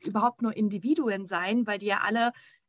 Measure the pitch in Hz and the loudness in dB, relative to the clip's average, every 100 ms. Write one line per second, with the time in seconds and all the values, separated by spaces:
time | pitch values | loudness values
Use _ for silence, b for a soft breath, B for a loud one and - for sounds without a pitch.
0 | - 208 240 - 226 - 214 202 220 311 | -4 0 0 0 -2 0 -2 0 0 0
1 | 247 196 185 175 185 233 214 202 202 202 | 2 -2 -2 -4 0 0 0 -2 0 0
2 | 202 226 233 b b b | 0 2 0 b b b